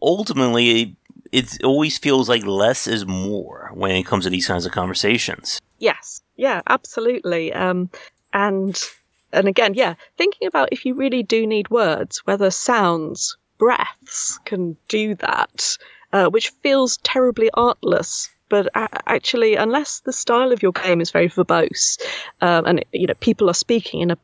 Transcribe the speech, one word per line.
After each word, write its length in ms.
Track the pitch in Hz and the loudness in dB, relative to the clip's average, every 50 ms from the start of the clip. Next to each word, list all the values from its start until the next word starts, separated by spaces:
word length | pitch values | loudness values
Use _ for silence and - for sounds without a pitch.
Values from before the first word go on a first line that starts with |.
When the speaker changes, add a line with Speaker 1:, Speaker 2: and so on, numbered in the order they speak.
Speaker 1:
ultimately, 800 | - 147 175 202 214 - - 135 131 123 117 120 120 120 117 113 | 0 0 0 0 -2 -2 0 2 2 4 4 4 4 4 4 4
it, 80 | 117 101 - - _ _ - - - - | 2 -2 -6 -16 _ _ -20 -20 -10 -4
it 320 | - 131 123 107 - - - | -2 -2 -2 -2 -4 0 2
always 340 | 131 135 147 156 156 - - | 2 4 4 2 0 -2 -2
feels 280 | - 147 135 131 127 | 0 2 2 4 4
like 160 | 123 123 117 101 | 2 0 0 0
less 440 | 101 98 98 101 113 131 - - | 0 0 2 2 2 2 0 -2
is 180 | - 113 107 98 | -2 -2 -2 -2
more 640 | 92 92 92 92 98 107 98 85 - - - - - - | -4 -4 -4 -4 -4 -6 -6 -8 -10 -14 -16 -16 -14 -8
when 200 | 90 95 95 92 | -4 -2 0 0
it 100 | 92 92 | 0 0
comes 160 | - - 98 90 | 0 0 0 0
to 80 | 95 | 0
these 160 | 92 90 87 | -2 -2 -2
kinds 180 | - 95 87 87 | -2 -2 -2 -4
of 60 | 90 | -4
conversations. 880 | - 101 90 92 90 - - 104 117 120 - - 87 - - - - - - _ _ | -4 -4 -4 -4 -2 -2 0 2 2 0 0 -4 -8 -8 -8 -10 -10 -10 -12 _ _
Speaker 2:
Yes. 440 | - 226 208 - - - - - - _ _ _ | -4 -2 -2 -2 -2 -8 -18 -18 -18 _ _ _
Yeah, 260 | - 247 269 220 170 - | -4 -2 -2 -2 -2 -2
absolutely. 840 | - - 269 - - - 233 226 233 254 214 - 180 175 165 165 160 - | 0 0 -2 -2 -6 -8 -4 -2 -2 -2 -2 -2 -4 -4 -2 -4 -4 -4
Um, 360 | - 185 180 180 180 180 180 - - - - _ _ _ _ - | -2 -2 -2 0 -2 -4 -6 -8 -14 -20 -20 _ _ _ _ -2
and, 440 | 202 202 208 196 190 190 196 185 - - - - _ _ _ _ _ _ _ | 0 0 0 0 0 -2 -4 -4 -6 -8 -10 -12 _ _ _ _ _ _ _
and 160 | - 160 185 | 0 0 2
again, 260 | 202 190 - 226 202 196 | 2 2 2 2 2 2
yeah, 200 | 240 247 175 170 - - - _ | 2 0 0 -2 -6 -14 -10 _
thinking 280 | - 339 403 403 - - | -2 -2 -2 -2 -2 -4
about 220 | 370 - 294 269 - - | -2 0 0 0 0 -2
if 120 | - - | -4 -4
you 80 | 254 254 | -4 -4
really 300 | 277 269 269 240 254 214 | -2 -2 0 0 -2 -2
do 240 | - 233 226 226 | 0 0 0 2
need 220 | 214 220 208 202 - | 2 0 -2 -2 0
words, 480 | 220 240 214 170 156 - - - - - - | 0 2 2 2 0 0 -4 -6 -10 -8 -2
whether 260 | - 196 202 202 190 | -2 0 2 2 0
sounds, 840 | 185 - - - 247 226 196 175 170 165 156 - - - - - - _ _ _ _ | 0 0 0 2 2 4 4 2 2 0 -4 -6 -8 -6 -6 -8 -8 _ _ _ _
breaths 800 | - 214 240 247 - - - - _ _ - - - - - - - - | 2 2 2 2 2 -2 -6 -8 _ _ -14 -10 -8 -6 -8 -8 -8 -10
can 300 | - 208 185 180 170 160 - _ - | -8 -6 -4 -4 -6 -6 -10 _ -4
do 260 | - 220 214 214 202 | -4 -2 -2 -2 -4
that, 640 | 175 - - - - - - _ - - - - - - - - - _ _ | -4 -4 -4 -2 -2 -2 -4 _ -6 -6 -6 -6 -8 -10 -20 -20 -20 _ _
uh, 160 | - 196 185 | 0 2 2
which 220 | 165 190 226 - - - _ | 4 2 0 0 -2 -6 _
feels 360 | - 285 269 269 262 247 - | 0 2 4 4 2 2 -2
terribly 520 | - - - - 262 254 247 226 - 220 226 - | -4 -4 -2 0 2 2 2 2 2 0 2 2
artless. 760 | - 240 240 - _ - 196 175 175 180 - - - - - _ _ _ - | 2 2 2 0 _ 0 0 0 0 0 -4 -6 -8 -10 -10 _ _ _ 0
But 180 | 208 202 185 - - | 0 0 2 0 -2
a-, 340 | 208 220 - - - - - | -4 -4 -4 -6 -6 -2 -2
actually, 460 | 233 - - - - 240 226 220 214 | -2 -2 -2 -2 0 2 2 2 2
unless 460 | - 214 220 240 294 294 - - - | 2 2 2 0 0 -2 -4 -8 -10
the 100 | - 262 | -8 -6
style 400 | 254 - - - 233 240 254 254 | -6 -4 0 2 2 4 4 2
of 100 | 247 214 | 2 2
your 120 | - 190 175 | 0 0 0
game 260 | - - 185 175 170 | 0 0 2 2 2
is 120 | 165 - | 0 0
very 180 | - 170 170 175 | 2 2 2 2
verbose, 680 | - 190 175 - 175 170 160 - - - - - - - - - - - - - - - | 2 0 0 2 2 2 2 0 0 -2 -2 -2 -2 -4 -8 -8 -10 -10 -12 -12 -6 0
um, 240 | - 175 175 165 160 | 2 2 4 4 4
and, 200 | - 180 151 - _ | 2 2 0 0 _
you 160 | - - 180 | -4 -2 0
know, 60 | - - - | -2 -2 0
people 280 | - 240 220 - 214 175 | 0 0 2 4 2 2
are 40 | 175 | 2
speaking 480 | - - - 240 226 - - - 160 | 0 0 0 0 0 0 -2 -4 -2
in 100 | 170 175 | -2 -2
a 60 | 170 - | -2 -2